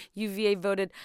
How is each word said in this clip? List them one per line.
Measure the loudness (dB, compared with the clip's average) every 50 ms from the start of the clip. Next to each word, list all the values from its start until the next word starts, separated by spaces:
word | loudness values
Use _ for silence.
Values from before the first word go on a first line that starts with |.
| -18 -14 _
U | -4 -4 -4
V | -2 2 2
A | 2 2
voted | 2 2 0 2 2 0 -2 -4 -14